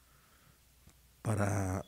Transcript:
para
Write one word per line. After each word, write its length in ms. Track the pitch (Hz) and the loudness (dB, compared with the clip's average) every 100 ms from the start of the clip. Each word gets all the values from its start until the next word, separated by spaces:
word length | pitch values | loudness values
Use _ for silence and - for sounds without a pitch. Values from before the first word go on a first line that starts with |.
| _ - - - - - - - - - - - | _ -20 -20 -20 -20 -20 -20 -20 -20 -20 -20 -6
para 640 | 120 104 101 101 95 95 | -2 2 2 0 0 -4